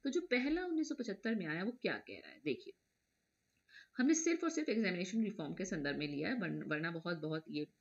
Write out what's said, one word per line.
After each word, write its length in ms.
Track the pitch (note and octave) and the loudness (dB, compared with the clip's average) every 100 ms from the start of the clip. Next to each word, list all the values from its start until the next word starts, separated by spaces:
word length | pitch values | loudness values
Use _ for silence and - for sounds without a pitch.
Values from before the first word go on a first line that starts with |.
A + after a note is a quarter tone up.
तो 60 | C#4 | 0
जो 120 | D4+ | 0
पहला 440 | F4 B3 C4 D#4+ F#4 | 2 2 4 2 2
उन्नीस 240 | D#4+ D#4 | 0 0
सौ 60 | D4 | -2
पचहत्तर 400 | A#3 G3 A3+ A3 | -4 -2 0 0
में 100 | E3 | 0
आया, 180 | D#3+ | 0
वो 80 | G3 | -2
क्या 220 | A#3+ - | 0 -2
कह 200 | G#2+ - | -2 -4
रहा 180 | G2 D2 | -14 -14
है, 100 | - D3 | -6 -2
देखिए, 280 | B2 - - _ _ _ _ _ _ _ _ _ - - - | -2 -4 -18 _ _ _ _ _ _ _ _ _ -20 -12 0
हमने 160 | B3+ | 4
सिर्फ 300 | D#4 - E4+ | 4 4 2
और 60 | E4 | 0
सिर्फ 200 | D4+ D4+ | 0 0
examination 540 | A3+ G#3 F3+ F#3+ A3 | 2 2 2 0 2
reform 300 | G#3+ - D3+ | 0 0 -4
के 120 | E3+ - | -4 -2
संदर्भ 320 | E3+ C#3+ C#3+ | -2 -2 -2
में 100 | D3+ | -2
लिया 220 | C#3+ D#3 | -2 0
है, 100 | B3+ | 0
वन-, 280 | F3 D3+ C#3 | 0 -2 -2
वरना 240 | D3+ E3 | 0 0
बहुत, 260 | E3 F3 E3 | -2 -4 -2
बहुत 260 | D#3 D#3 D#3 | -2 -4 -2
ये 180 | D3 D3 _ | -4 -4 _